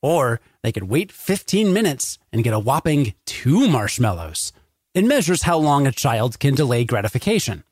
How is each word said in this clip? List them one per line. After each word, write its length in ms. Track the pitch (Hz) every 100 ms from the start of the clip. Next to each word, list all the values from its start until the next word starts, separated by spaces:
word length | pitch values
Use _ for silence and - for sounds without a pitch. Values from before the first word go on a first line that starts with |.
or 400 | 139 165 127 117 _ _
they 100 | 113
could 120 | 110
wait 280 | 95 131 196
fifteen 580 | - - 190 - 190 214
minutes 480 | 185 214 135 - - _
and 100 | 113
get 120 | 113
a 40 | 110
whopping 540 | 107 147 165 147 127 - -
two 420 | - 120 170 262
marshmallows. 840 | 131 104 - 117 87 82 78 - _ _ _ _
It 100 | 180
measures 380 | 214 294 165 180
how 160 | - 170
long 280 | 151 143 139
a 60 |
child 460 | 117 135 113 123 -
can 160 | 143
delay 320 | 135 143 120 120
gratification. 760 | 110 104 - - 214 - 87 -